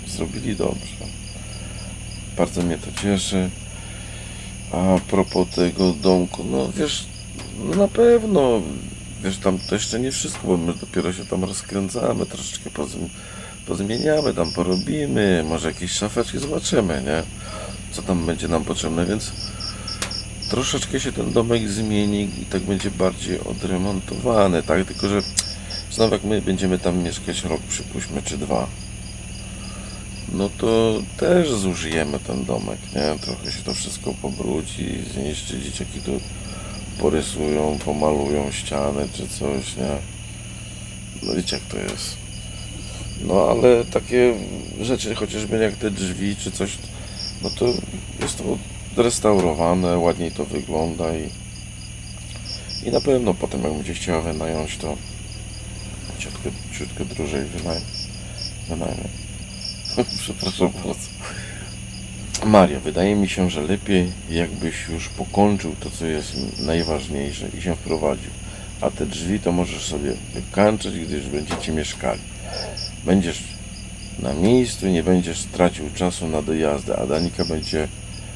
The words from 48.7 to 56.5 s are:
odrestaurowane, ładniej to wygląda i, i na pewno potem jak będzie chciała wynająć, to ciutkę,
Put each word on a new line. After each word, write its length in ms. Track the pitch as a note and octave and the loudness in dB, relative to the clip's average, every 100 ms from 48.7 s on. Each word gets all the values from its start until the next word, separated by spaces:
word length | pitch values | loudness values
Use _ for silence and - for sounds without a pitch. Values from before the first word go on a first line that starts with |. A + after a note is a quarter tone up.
| - - | -10 -4
odrestaurowane, 1040 | A#2+ A#2+ A#2 G#2+ G2 F2 D#2 E2+ F2+ F2+ F2 | 2 2 4 6 6 6 4 4 4 4 4
ładniej 340 | E2+ F#2 E2 | 6 4 0
to 140 | - D2 | -2 -4
wygląda 600 | D2+ E2 D#2 E2 E2 E2 D#2+ | -4 -2 0 0 0 0 -2
i, 140 | D2 - - - - - - - - - - - - - - - A#2 | -4 -8 -12 -12 -12 -12 -12 -12 -12 -12 -12 -12 -10 -10 -8 -6 0
i 40 | |
na 100 | C3 | 0
pewno 320 | C#3+ C3 A2+ | 4 4 4
potem 300 | F2+ - C#2 | 0 0 -2
jak 100 | C#2+ | -2
będzie 200 | D2+ C#2+ | -2 -4
chciała 280 | E2+ - E2 | -4 0 0
wynająć, 560 | E2 D#2 D#2+ D#2+ D#2 - | 0 -2 -2 -2 -2 -4
to 200 | D#2+ C#2 - - - - - - - - - - - - | -4 -4 -6 -12 -12 -12 -12 -12 -12 -10 -10 -10 -10 -10
ciutkę, 300 | - - C#2+ | -8 -8 -8